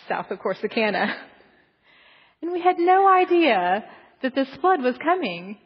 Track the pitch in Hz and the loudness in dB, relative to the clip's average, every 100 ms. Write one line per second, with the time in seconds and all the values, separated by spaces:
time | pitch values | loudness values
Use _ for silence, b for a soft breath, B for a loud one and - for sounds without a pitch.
0 | - 175 175 196 196 190 208 - 214 185 | -8 -8 -6 -8 -6 -6 -4 -2 -2 -2
1 | 214 - - _ _ _ _ _ b b | -4 -6 -14 _ _ _ _ _ b b
2 | b b b b 330 359 359 359 349 381 | b b b b -8 -2 0 0 2 4
3 | 392 370 370 349 311 202 175 196 - B | 6 4 4 4 4 2 2 -2 -4 B
4 | B B 262 269 262 - 370 370 247 254 | B B -6 -2 -4 -2 0 0 0 -2
5 | 302 370 240 170 185 214 | -2 -2 -2 -8 -12 -16